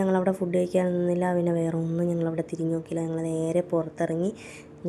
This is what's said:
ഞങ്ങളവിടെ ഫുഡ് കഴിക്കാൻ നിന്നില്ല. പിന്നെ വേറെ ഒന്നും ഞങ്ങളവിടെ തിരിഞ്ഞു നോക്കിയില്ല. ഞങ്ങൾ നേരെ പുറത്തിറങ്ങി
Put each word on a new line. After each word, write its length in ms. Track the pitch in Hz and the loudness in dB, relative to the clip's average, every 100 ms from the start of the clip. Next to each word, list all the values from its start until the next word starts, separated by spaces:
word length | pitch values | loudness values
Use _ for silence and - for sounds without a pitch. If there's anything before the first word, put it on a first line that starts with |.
ഞങ്ങളവിടെ 340 | 190 190 185 190 | 4 4 2 0
ഫുഡ് 160 | 180 180 | 0 0
കഴിക്കാൻ 280 | 180 185 180 175 | 2 2 2 2
നിന്നില്ല. 280 | 175 175 180 180 | 2 2 2 2
പിന്നെ 160 | 175 170 | 2 2
വേറെ 160 | 165 165 | 2 0
ഒന്നും 200 | 165 165 175 | 0 0 0
ഞങ്ങളവിടെ 340 | 170 165 160 165 | 0 0 -2 -4
തിരിഞ്ഞു 260 | 165 165 165 | -2 -2 -2
നോക്കിയില്ല. 260 | 160 165 165 | -2 -4 -2
ഞങ്ങൾ 160 | 165 165 | -2 -2
നേരെ 320 | 160 160 170 175 | -2 0 0 0
പുറത്തിറങ്ങി 600 | 165 160 - 165 165 185 220 - - - - | 0 -2 -2 -2 0 -2 -4 -12 -18 -18 -8